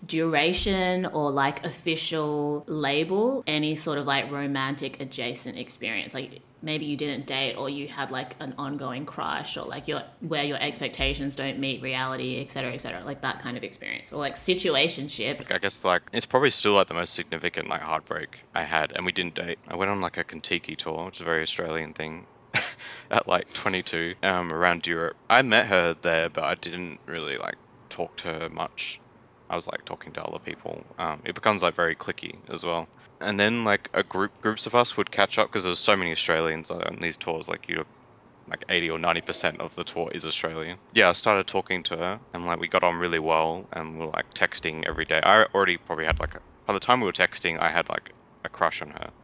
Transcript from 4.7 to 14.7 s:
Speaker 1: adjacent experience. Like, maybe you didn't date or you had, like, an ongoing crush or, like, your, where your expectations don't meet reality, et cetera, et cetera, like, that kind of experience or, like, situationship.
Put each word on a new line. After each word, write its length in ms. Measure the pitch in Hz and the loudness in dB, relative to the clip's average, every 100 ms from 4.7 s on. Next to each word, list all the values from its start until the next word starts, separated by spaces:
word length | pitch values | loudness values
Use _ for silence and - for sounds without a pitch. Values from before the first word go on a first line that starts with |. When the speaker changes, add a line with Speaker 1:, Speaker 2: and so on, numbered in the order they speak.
| 139 135 - | -2 -6 -8
Speaker 1:
adjacent 560 | 135 135 120 120 - - | -10 -6 -6 -4 -8 -10
experience. 560 | - - 104 110 - | -10 -8 -4 -4 -6
Like, 280 | 135 135 - - _ 156 | -8 -10 -14 -20 _ -6
maybe 180 | 156 | -4
you 140 | 151 139 | -2 -2
didn't 300 | 147 135 139 | -2 -4 -4
date 280 | 135 135 - | -2 -2 -2
or 140 | 139 | -6
you 180 | 143 143 | -6 -8
had, 220 | - 139 | -6 -6
like, 240 | 131 135 - | -6 -8 -10
an 140 | 151 120 | -12 -8
ongoing 480 | 143 143 131 123 147 | -6 -6 -6 -6 -8
crush 500 | - 151 - - - | -6 -4 -4 -4 -8
or, 100 | - | -8
like, 220 | - 151 | -8 -4
your, 140 | 147 - - | -6 -6 -12
where 220 | 165 151 | -4 -2
your 140 | 143 143 | 0 0
expectations 760 | 147 143 135 - 135 139 139 139 | -2 -2 -6 0 0 0 -4 -4
don't 240 | 139 120 | -4 -2
meet 200 | 135 123 | -2 -2
reality, 580 | 131 127 131 131 127 127 | -4 -2 -2 -2 -4 -4
et 80 | 135 | -6
cetera, 220 | 139 131 | -6 -6
et 40 | 120 | -6
cetera, 260 | 120 87 92 | -6 -8 -8
like, 160 | 139 | -6
that 180 | 131 - | -4 -4
kind 160 | 135 123 | -6 -8
of 80 | |
experience 480 | 107 - - - - | -8 -10 -8 -8 -8
or, 60 | 147 | -6
like, 160 | 143 | -4
situationship. 1040 | 139 - 185 185 | -2 2 2 4